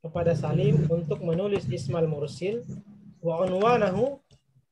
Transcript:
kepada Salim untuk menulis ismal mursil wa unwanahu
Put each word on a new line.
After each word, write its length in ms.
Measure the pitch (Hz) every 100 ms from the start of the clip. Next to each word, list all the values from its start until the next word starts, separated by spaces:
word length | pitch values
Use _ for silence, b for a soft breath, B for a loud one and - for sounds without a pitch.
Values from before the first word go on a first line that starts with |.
kepada 320 | 160 175 170
Salim 560 | 156 156 - 190 151 156
untuk 320 | 170 160 -
menulis 480 | 175 165 202 196 -
ismal 400 | 175 - 175 160
mursil 560 | 147 147 - 185 233 - - - - - -
wa 240 | 165 165 185
unwanahu 720 | 185 220 240 202 185 262 277 _ _ _ _ _